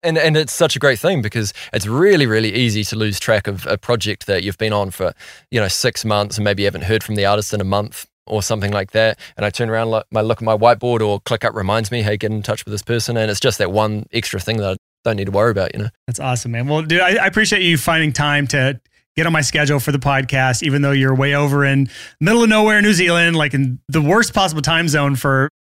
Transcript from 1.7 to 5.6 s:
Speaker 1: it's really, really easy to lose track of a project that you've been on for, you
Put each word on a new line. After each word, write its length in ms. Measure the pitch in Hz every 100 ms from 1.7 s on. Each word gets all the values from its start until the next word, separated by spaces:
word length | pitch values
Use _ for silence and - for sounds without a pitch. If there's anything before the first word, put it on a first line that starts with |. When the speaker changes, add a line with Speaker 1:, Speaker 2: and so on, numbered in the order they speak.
Speaker 1:
it's 140 | - 101
really, 400 | 123 190 190 131
really 260 | 110 110
easy 320 | 104 123 107 107
to 100 | 110
lose 240 | 107 98
track 260 | - 110 98
of 220 | 98 67
a 100 | 101
project 480 | - 120 98 98 -
that 160 | 98
you've 160 | 92 92
been 160 | 110
on 160 | 104 98
for, 240 | 90 92 - - - _
you 80 | 120